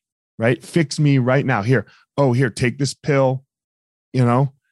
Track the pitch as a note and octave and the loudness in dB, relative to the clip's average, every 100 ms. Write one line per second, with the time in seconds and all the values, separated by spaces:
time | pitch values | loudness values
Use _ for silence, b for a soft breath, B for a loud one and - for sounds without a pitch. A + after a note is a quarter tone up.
0 | _ _ _ - A2+ - - F3 D3+ - | _ _ _ -4 -2 -2 -2 -2 -2 0
1 | D3 C3+ A#2+ C3 B2+ A#2 G#2 B2+ - b | 2 2 2 0 0 -2 0 0 -2 b
2 | b - C#3 A#2+ C3 - B2 A#2 C#3 - | b -2 0 0 -2 -2 -4 -4 -8 -6
3 | - C#3 C3+ C3 _ _ _ _ _ _ | -2 0 0 -2 _ _ _ _ _ _
4 | _ B2+ A#2+ B2 C#3 _ _ | _ 0 2 2 0 _ _